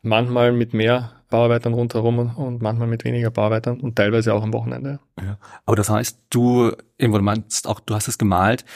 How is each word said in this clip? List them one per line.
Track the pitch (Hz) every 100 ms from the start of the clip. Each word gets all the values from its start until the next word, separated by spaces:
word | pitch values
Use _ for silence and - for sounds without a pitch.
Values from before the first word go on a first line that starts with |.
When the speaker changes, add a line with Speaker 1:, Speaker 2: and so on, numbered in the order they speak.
Speaker 1:
Manchmal | 110 110 123 123 120
mit | 120 113
mehr | 113 110 123 117 - _
Bauarbeitern | 113 117 117 117
rundherum | 117 120 117 113 120
und | 120 120 131 120
manchmal | 110 117 117
mit | 113
weniger | 120 120 117
Bauarbeitern | 113 107 110 123 120
und | 123 113
teilweise | 104 113 113
auch | 107
am | 107
Wochenende. | 117 117 123 139 139 _ -
Speaker 2:
Ja. | 98 101 - - -
Aber | 104
das | 104
heißt, | 107 117 - -
du, | 120 123 123 117 - - -
eben, | 117
wo | 107
du |
meinst, | 98 110 104 - -
auch | 107
du | -
hast | 107 -
es | -
gemalt. | 104 90 98 123 -